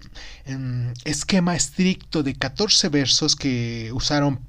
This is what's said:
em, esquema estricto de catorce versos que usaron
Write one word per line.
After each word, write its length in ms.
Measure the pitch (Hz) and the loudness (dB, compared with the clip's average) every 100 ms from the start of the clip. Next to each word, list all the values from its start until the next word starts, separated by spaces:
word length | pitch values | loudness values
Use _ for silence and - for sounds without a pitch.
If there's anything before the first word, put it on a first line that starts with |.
| - - - - 131 | -16 -16 -16 -14 -8
em, 480 | 135 127 123 120 123 151 | -6 -4 -2 -4 -4 -6
esquema 500 | 147 - 190 175 170 | -4 2 2 2 0
estricto 680 | - - 185 185 - 160 | -2 2 2 2 -2 -2
de 100 | 139 | -2
catorce 560 | 123 131 - 208 - 185 | -2 -4 0 2 4 4
versos 460 | 143 127 - 156 - | 2 2 2 2 0
que 560 | 139 123 117 117 110 | 0 0 -2 -4 -6
usaron 460 | 123 - 147 143 127 | -4 0 2 2 0